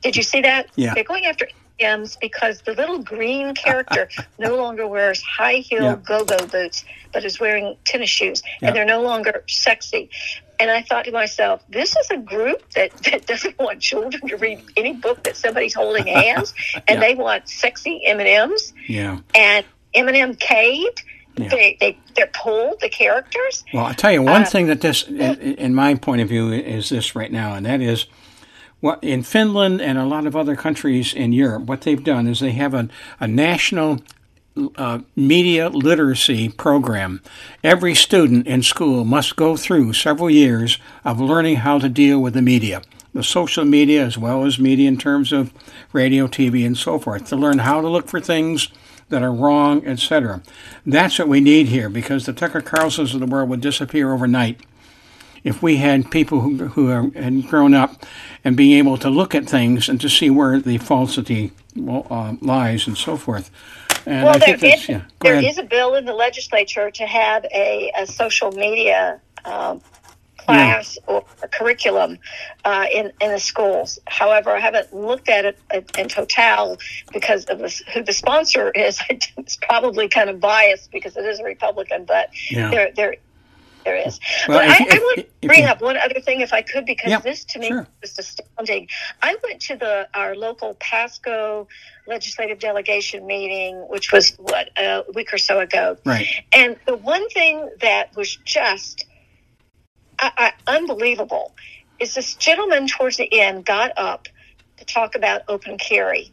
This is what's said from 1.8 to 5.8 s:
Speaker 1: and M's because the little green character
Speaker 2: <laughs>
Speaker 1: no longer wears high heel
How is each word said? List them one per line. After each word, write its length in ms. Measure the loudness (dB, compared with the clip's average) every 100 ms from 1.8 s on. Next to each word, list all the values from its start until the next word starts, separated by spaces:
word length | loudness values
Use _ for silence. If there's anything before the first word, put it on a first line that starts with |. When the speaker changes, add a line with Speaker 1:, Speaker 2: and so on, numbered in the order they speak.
Speaker 1:
and 200 | -2 -2
M's 140 | -6 -10
because 400 | -10 -4 -4 -4
the 140 | -8
little 240 | -4 -4 -4
green 520 | -10 -8 -4 -4 -6
character 540 | -4 -2 -2 -2 -4 -4 -8
Speaker 2:
<laughs> 140 | -14 _
Speaker 1:
no 160 | -4 -2
longer 300 | -4 -6 -6
wears 340 | 0 0 -2
high 320 | -6 -2 0
heel 280 | 0 -2 0